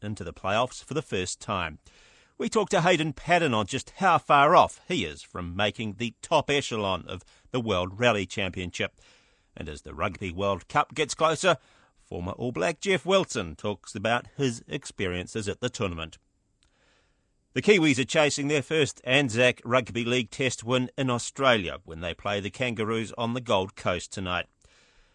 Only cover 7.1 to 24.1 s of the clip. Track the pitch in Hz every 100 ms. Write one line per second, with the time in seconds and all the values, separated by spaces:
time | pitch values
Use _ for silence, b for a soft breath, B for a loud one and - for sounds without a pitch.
7.1 | 92 - b b 127 113 90 92 98 123
8.1 | 104 92 - 92 92 87 - 101 _ b
9.1 | b b b b - 78 73 76 71 98
10.1 | 82 95 85 101 92 - 247 - - 147
11.1 | - 160 156 190 160 b b b b -
12.1 | 90 90 - 123 139 175 160 196 185 175
13.1 | 190 160 120 85 76 104 101 - 110 110
14.1 | 120 - - 135 117 - 143 - - 92
15.1 | 90 90 113 101 90 123 - 98 82 80
16.1 | - _ _ _ _ _ _ _ _ _
17.1 | _ _ _ _ 131 202 202 160 131 131
18.1 | 165 147 147 143 147 - 160 139 - 123
19.1 | 135 135 113 123 - 117 127 107 113 120
20.1 | 127 110 - 131 - 113 127 127 - 131
21.1 | 120 - - 135 113 82 67 - 80 85
22.1 | 80 101 101 101 - 123 113 107 113 110
23.1 | - 117 127 120 101 101 - 104 90 -